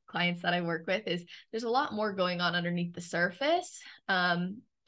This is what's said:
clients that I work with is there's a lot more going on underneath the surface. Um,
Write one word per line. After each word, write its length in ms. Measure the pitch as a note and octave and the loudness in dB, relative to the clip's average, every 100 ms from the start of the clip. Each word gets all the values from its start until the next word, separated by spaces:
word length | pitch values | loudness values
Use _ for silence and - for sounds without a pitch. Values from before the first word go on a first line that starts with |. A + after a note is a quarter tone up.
| - | -8
clients 360 | E3 F3 F3 | 0 0 2
that 120 | F3+ | 0
I 60 | F3 | 2
work 240 | E3+ D#3+ E3+ | 2 -2 0
with 200 | F#3+ - | -2 0
is 160 | F3 F3 - - | -4 -6 -16 -8
there's 140 | A3+ | -4
a 60 | A#3+ | 0
lot 220 | B3 D4 | 2 2
more 200 | G#3 G#3+ | 0 -2
going 280 | F#3+ F3+ F3 | 2 0 2
on 140 | F3 | 0
underneath 400 | F3 F3 F3 F3 | 2 0 0 -2
the 60 | F3 | -4
surface. 800 | - E3+ F3+ - C#4+ F4 F4 - - - - | -4 0 0 0 0 2 0 -8 -12 -10 0
Um, 540 | F#3 F3+ F3 F3+ G#3+ - _ | 2 4 2 0 -6 -14 _